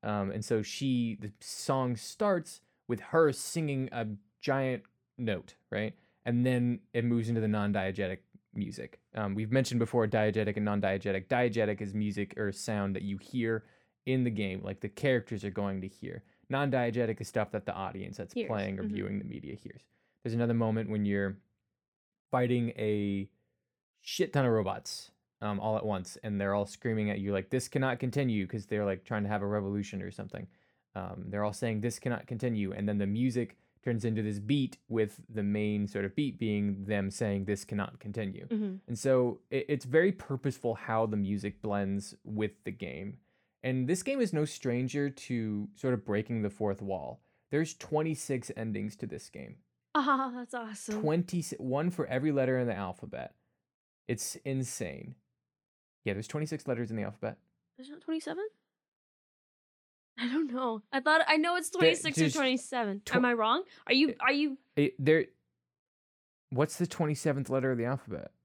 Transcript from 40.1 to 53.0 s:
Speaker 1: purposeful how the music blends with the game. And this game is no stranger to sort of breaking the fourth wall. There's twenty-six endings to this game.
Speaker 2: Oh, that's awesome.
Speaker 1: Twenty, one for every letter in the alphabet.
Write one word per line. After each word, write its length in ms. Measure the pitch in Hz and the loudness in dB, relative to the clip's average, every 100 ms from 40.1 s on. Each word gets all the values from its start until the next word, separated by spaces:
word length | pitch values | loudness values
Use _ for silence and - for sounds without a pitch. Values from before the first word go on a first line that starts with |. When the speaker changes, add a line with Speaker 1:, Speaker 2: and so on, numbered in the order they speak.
Speaker 1:
purposeful 640 | 190 - 135 139 123 120 113 | 2 -6 -2 -2 -2 -2 -2
how 320 | - 113 113 | 0 2 2
the 100 | 107 | 2
music 440 | 98 101 101 - | 0 0 -2 -6
blends 500 | 107 101 98 98 101 - | -2 0 0 -2 -4 -14
with 400 | - 107 107 - | -8 -2 -2 -2
the 80 | - | -10
game. 460 | - 92 67 98 131 _ _ _ _ | -8 -8 -8 -10 -12 _ _ _ _
And 240 | 127 127 127 | -2 0 2
this 160 | 180 | 0
game 180 | - 277 | 0 0
is 100 | 226 | 2
no 140 | 156 151 | 2 0
stranger 640 | - 131 120 131 143 143 | -2 -2 0 0 0 -2
to 580 | 135 - 120 110 104 104 - | -4 -4 -2 0 -2 -4 -4
sort 200 | 131 120 | 0 0
of 100 | - | 2
breaking 380 | 104 110 117 | 0 2 -2
the 80 | 104 | -2
fourth 320 | - 104 101 | 0 -2 0
wall. 380 | 101 95 65 60 _ _ _ | -4 -4 -6 -12 _ _ _
There's 240 | 143 160 | -2 -2
twenty-six 800 | - - 151 160 151 - 131 - - | -6 -2 0 0 -2 -2 -4 -4 -6
endings 400 | 113 101 104 - | -4 -4 -4 -6
to 100 | - | -10
this 200 | - - | -10 -12
game. 280 | - 65 - _ _ _ 302 | -16 -16 -18 _ _ _ 0
Speaker 2:
Oh, 360 | 269 277 262 247 | 2 2 0 -6
that's 180 | 240 | -8
awesome. 480 | 247 226 208 - 214 | -8 -8 -10 -6 -2
Speaker 1:
Twenty, 420 | 151 160 180 175 156 - | 2 2 2 -2 -4 -6
one 320 | 127 135 170 | -2 0 0
for 160 | 175 151 | 0 -2
every 260 | 127 151 | 0 2
letter 280 | 139 131 127 | 2 4 2
in 80 | 123 | 0
the 80 | 95 | -2
alphabet. 580 | 95 90 | -4 -6